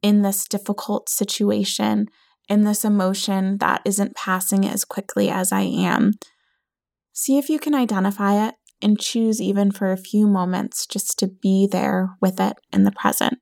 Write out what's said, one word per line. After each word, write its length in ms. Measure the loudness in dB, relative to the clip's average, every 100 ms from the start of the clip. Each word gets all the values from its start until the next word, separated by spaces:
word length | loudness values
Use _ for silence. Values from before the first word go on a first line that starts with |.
in 200 | 4 4
this 240 | 2 -2 -4
difficult 600 | -6 -4 -6 -4 -6 -4
situation, 1000 | -4 -4 0 0 0 -2 -2 0 0 -2 _ _ _ _
in 160 | 2
this 200 | 2 2
emotion 720 | 0 2 2 -2 -2 -2 0 0
that 240 | 0 0
isn't 320 | 0 0 -2 -4
passing 500 | -4 -2 0 0 0
as 180 | -2
quickly 460 | -6 -8 -6 -2 0
as 220 | 0 -2
I 100 | 0
am. 500 | 0 0 0 2 2 0 -8 _ _ _ _ _ _ _ _
See 260 | -8 0 0
if 100 | 0
you 120 | -2
can 160 | 0 0
identify 720 | 0 0 0 0 0 2 0
it 80 | -4 _ _
and 160 | 2 2
choose 420 | 0 0 0 0
even 300 | 0 2 2
for 220 | 2 -2
a 40 | -2
few 300 | -2 2 4
moments 580 | 4 0 -2 -4 -6
just 320 | -8 -6 -6 -4
to 80 | -4
be 400 | -2 2 4 2
there 460 | 2 0 0 -2 0
with 200 | -2 0
it 140 | -4 -4 _
in 100 | 2
the 80 | 2
present. 480 | 2 -2 0 -2 -2